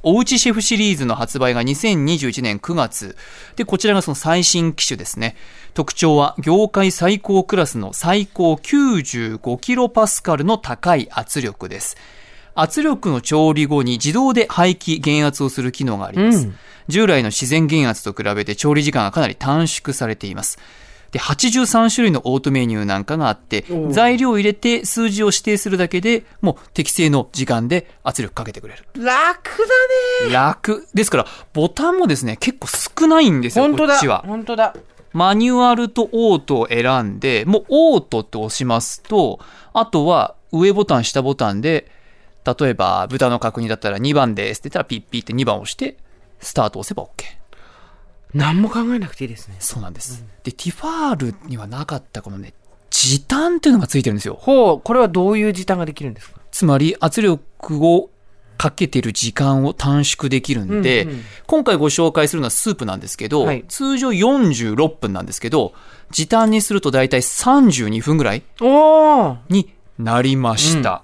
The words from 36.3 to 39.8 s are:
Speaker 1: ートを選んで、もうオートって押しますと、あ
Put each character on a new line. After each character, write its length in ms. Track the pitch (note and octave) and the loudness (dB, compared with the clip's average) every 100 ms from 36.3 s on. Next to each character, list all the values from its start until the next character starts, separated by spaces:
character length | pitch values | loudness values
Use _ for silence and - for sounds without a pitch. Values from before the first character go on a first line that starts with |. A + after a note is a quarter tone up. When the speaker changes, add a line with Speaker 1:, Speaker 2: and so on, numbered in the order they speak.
| E3+ | 2
Speaker 1:
ー 40 | |
ト 200 | - C3 | 2 0
を 80 | A2+ | 0
選 360 | A#2 B2 C3 | 0 2 2
ん 160 | G#2+ G2+ | -2 -4
で、 240 | C3+ A#2 B2 | 0 0 2
も 140 | G#3 | 0
う 60 | - | 2
オ 280 | C#4+ E4 A#3 | 4 6 4
ー 20 | |
ト 180 | - A2+ | 0 -6
っ 60 | G#2 | -4
て 120 | A2+ | -8
押 160 | A2 | -6
し 120 | - B2+ | -4 -2
ま 160 | C#3 | 0
す 200 | - - | -2 -10
と、 380 | - G#3+ D#3 - - - - | -2 0 0 -2 -14 -20 -6
あ 140 | - | -2